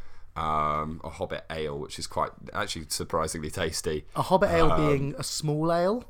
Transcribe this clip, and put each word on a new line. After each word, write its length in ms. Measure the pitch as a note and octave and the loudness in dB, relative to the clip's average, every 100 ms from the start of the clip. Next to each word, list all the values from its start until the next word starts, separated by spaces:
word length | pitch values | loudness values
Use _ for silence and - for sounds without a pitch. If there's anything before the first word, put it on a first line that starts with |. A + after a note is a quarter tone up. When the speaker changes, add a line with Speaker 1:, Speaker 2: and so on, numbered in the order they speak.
| - - - E2 | -10 -8 -10 -4
Speaker 1:
um, 640 | D#2+ D2+ D2+ D2+ D#2 E2 | 0 2 2 0 -2 -6
a 60 | D#2+ | -10
Hobbit 360 | - F#2 D#2+ - | -8 -6 -6 -6
ale, 300 | D#2+ D#2 C#2+ | -6 -4 -4
which 180 | C#2+ - | -8 -8
is 80 | - | -6
quite, 260 | - C#2+ - - | -2 -2 -4 -10
actually 320 | - G#2 F2 D2+ | -6 -4 -6 -6
surprisingly 600 | - E2 E2 D#2+ E2 D2+ | -6 -2 0 0 -2 -6
tasty. 560 | F#2+ F#2 - F2 D#2 - - | -2 -2 -2 -2 -2 -4 -4
Speaker 2:
A 60 | |
Hobbit 300 | E3 F#3 G3 | 2 4 4
ale 180 | E3+ D#3+ | 6 8
Speaker 1:
Um, 160 | D#3+ D3+ | 8 6
Speaker 2:
being 300 | C#3 C#3 - | 4 2 -4
a 60 | |
small 480 | - - D3+ D3+ D#3+ | -6 -4 -2 0 2
ale, 320 | E3+ F3+ A#3+ - | 4 2 0 -4